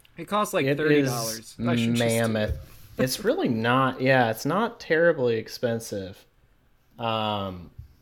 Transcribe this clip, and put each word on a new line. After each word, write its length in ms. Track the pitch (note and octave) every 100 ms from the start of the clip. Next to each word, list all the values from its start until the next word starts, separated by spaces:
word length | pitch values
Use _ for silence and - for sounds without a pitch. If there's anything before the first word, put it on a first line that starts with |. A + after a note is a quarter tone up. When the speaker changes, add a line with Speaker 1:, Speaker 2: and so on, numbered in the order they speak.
| _ -
Speaker 1:
It 100 | E3
costs, 240 | G#3 G3+
like, 120 | F#3 C3+
Speaker 2:
it 100 | C#3+
Speaker 1:
thirty 240 | D3+ D3
dollars. 540 | C3+ A#2+ A#2 A2+ - -
Speaker 2:
is 80 | A#2
Speaker 1:
I 80 |
should 220 | A#2+ A#2 A#2
just 60 |
do 20 |
it. 40 | A#2
Speaker 2:
mammoth. 460 | A2+ A2+ A2 G#2+ - - - - -
It's 260 | B2+ -
really 240 | G3+ F4+ C#4+
not, 540 | A2 A#2 C3 C3 -
yeah, 260 | C3 C3 A2+
it's 140 | A2
not 340 | C#3 F#3 A#3+ -
terribly 580 | - D#3+ E3+ D3 B2 A2+
expensive. 880 | G#2+ - A#2+ A2+ - G2+ F#2 - _ _ _ _ _ _ _ -
Um, 720 | A#2 A2 G#2+ G#2 G2 F2+ E2+ - - _